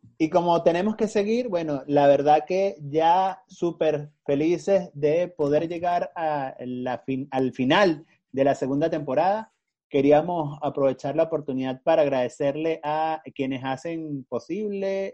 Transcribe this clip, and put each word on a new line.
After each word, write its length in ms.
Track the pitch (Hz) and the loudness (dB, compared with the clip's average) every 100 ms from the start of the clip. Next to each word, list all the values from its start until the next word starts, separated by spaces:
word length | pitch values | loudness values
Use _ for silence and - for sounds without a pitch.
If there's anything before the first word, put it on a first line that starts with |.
| - - | -14 -4
y 120 | 156 | 0
como 320 | 175 175 170 | 2 2 2
tenemos 340 | 170 170 208 214 | 4 2 0 -2
que 120 | 214 | -2
seguir, 400 | 214 202 233 254 | 0 0 -2 -2
bueno, 360 | 175 160 139 - | -4 -4 -6 0
la 220 | 143 143 | 4 6
verdad 360 | 139 143 156 156 | 6 4 2 2
que 300 | 185 196 151 | -2 -2 -4
ya 640 | 143 156 165 180 190 185 _ | -6 0 4 4 2 -4 _
súper 640 | 185 175 165 156 147 147 _ - | -4 -4 0 0 -2 -4 _ -2
felices 640 | 143 160 170 196 196 180 | 0 2 0 2 0 0
de 340 | 143 147 165 175 | -2 0 2 -2
poder 400 | - 143 151 170 | -2 0 0 0
llegar 440 | 170 175 175 180 175 | -4 -2 -2 -2 -4
a 400 | 160 147 131 - | -4 -2 -4 -8
la 380 | 123 123 127 120 | -10 -6 -6 -6
fin-, 280 | - 131 139 | -6 -6 -4
al 220 | 131 131 | -2 -2
final 520 | 123 127 180 196 147 - _ _ | 0 2 4 4 0 -8 _ _
de 120 | 127 | 0
la 120 | 139 135 | 2 2
segunda 340 | 131 143 165 | -2 -2 -2
temporada. 640 | 165 143 135 180 214 220 _ _ _ _ | -2 -2 0 0 0 -4 _ _ _ _
Queríamos 680 | 139 139 147 170 170 147 - | 2 4 4 4 -2 -4 -4
aprovechar 540 | 147 147 135 131 139 151 | -6 0 0 0 -2 -2
la 80 | |
oportunidad 580 | 165 156 147 131 131 127 | 0 -2 -4 -4 -4 -4
para 200 | 165 160 | 2 4
agradecerle 760 | 143 131 123 - 139 151 160 160 | 4 2 -2 -2 -2 -2 -2 -4
a 380 | 151 156 160 156 - - | -2 -2 -2 -4 -8 -6
quienes 280 | 131 131 | -6 -4
hacen 600 | 135 131 170 165 156 139 | -6 -6 -6 -8 -8 -10
posible, 880 | - 117 - 170 208 196 190 196 196 | -6 -8 -6 -6 -6 -4 -4 -4 -6